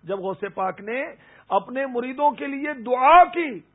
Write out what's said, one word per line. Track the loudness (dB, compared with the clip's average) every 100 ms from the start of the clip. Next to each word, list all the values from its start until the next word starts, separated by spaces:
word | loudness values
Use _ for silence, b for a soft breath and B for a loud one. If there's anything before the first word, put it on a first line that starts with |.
جب | -8 -8
غوث | -8 -8 -10 -6
پاک | -6 -6
نے | -10 -8 -8 -14 b b b
اپنے | -2 -2 -6 -6
مریدوں | -4 -6 0 0
کے | 0 -8
لیے | -8 -8
دعا | -8 -4 2 8 8
کی | 8 2 -6 -8 _